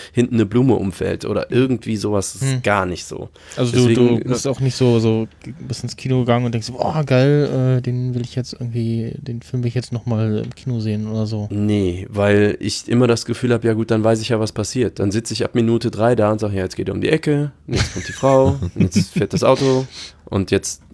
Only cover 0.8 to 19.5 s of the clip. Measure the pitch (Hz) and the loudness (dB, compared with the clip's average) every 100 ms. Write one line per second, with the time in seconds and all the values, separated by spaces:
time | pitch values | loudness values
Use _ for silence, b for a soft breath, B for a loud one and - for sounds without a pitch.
0.8 | 95 - 92 92 - 98 - 117 131 120 | 0 -4 -4 -4 -4 -4 0 0 0 -2
1.8 | - 107 107 104 - 95 135 127 104 104 | -4 -4 -2 -2 -4 -4 -2 -2 0 0
2.8 | 92 85 - - 90 B B - 123 123 | 0 -6 -10 -12 -14 B B -4 0 4
3.8 | 123 113 120 117 127 120 139 127 135 - | 4 6 4 4 0 -2 -2 -2 -2 2
4.8 | 127 117 113 110 110 - - 123 - 120 | 2 4 2 0 -2 -10 -18 -14 -10 -8
5.8 | 120 - 131 127 120 120 120 117 107 123 | -8 -8 -2 0 4 2 2 -2 -6 -4
6.8 | - 156 139 127 139 147 143 135 127 127 | -2 -2 2 4 4 4 2 2 2 2
7.8 | 127 123 127 123 120 - 120 - 123 117 | 0 -2 -2 -4 -4 -6 -8 -8 -6 -4
8.8 | 113 113 113 - 127 117 - 127 120 117 | -2 -2 -4 -8 -10 -10 -6 -4 -2 -4
9.8 | - 120 120 110 110 107 117 - - 120 | -4 -6 -2 0 0 -2 -4 -8 -6 -4
10.8 | 110 107 107 110 107 110 104 104 104 104 | -2 -2 -2 -2 -2 -4 -4 -2 0 2
11.8 | 92 90 98 104 101 104 104 - 101 - | 0 -2 -6 0 4 4 4 0 -4 -6
12.8 | - 120 120 117 - 117 123 117 113 110 | 0 2 4 2 -2 -4 0 0 2 0
13.8 | 113 113 107 113 110 113 107 - 104 127 | 0 2 2 0 0 -2 -2 -4 -4 -2
14.8 | 104 - 101 107 - 110 107 123 113 117 | -2 0 -2 -2 -4 -4 -2 2 2 2
15.8 | 113 101 117 117 104 107 110 98 92 - | 0 0 2 4 2 2 -2 -2 -4 -4
16.8 | 95 95 107 160 156 147 147 - - 127 | -4 -2 0 0 0 0 -2 -8 -4 -2
17.8 | - - - - 135 135 135 139 87 - | -2 -6 -10 -2 4 6 4 2 -4 0
18.8 | 98 202 - 180 98 - - | 2 2 0 -2 -2 2 2